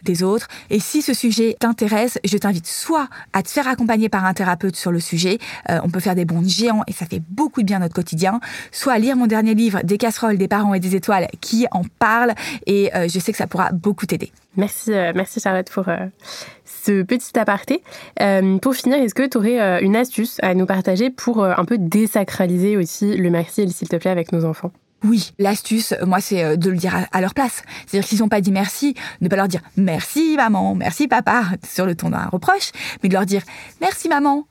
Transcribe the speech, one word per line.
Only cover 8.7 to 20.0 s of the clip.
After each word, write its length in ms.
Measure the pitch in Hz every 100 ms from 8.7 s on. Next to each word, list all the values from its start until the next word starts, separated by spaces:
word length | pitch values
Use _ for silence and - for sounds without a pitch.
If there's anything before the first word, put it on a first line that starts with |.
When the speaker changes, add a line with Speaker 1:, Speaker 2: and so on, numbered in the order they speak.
Speaker 1:
soit 220 | - 277
à 40 | 233
lire 180 | 226 254
mon 100 | 240
dernier 260 | 220 220
livre, 280 | 220 226 190
Des 140 | 170 208
casseroles, 400 | 233 214 226 202
des 100 | 185
parents 240 | 208 208
et 80 | 190
des 160 | 185 190
étoiles, 320 | 208 196 170 -
qui 240 | - 226 240
en 100 | 185 180 _
parle 340 | 220 233 240 214 - 262 -
et, 280 | 202 196
euh, 120 | - 175
je 120 | 180
sais 140 | 202
que 60 | 208
ça 80 | 175
pourra 240 | 180 180
beaucoup 340 | 180 202 185 185
t'aider. 260 | - - _ _ 190
Speaker 2:
Merci, 360 | 202 - -
euh, 200 | 202 175
merci 260 | 180 190 -
Charlotte 300 | 202 185 185
pour, 180 | - 185
euh, 180 | 175 190 _ - - - -
ce 380 | - - - 196
petit 360 | 185 247 - 240
aparté. 440 | 214 202 - 311 - - - -
Euh, 380 | 202 196 190 190
pour 160 | 254
finir, 240 | 262 247 285
est-ce 160 | 240
que 120 | - 269
t'aurais, 340 | 247 208 240
euh, 180 | 196 180
une 160 | 196
astuce 420 | 220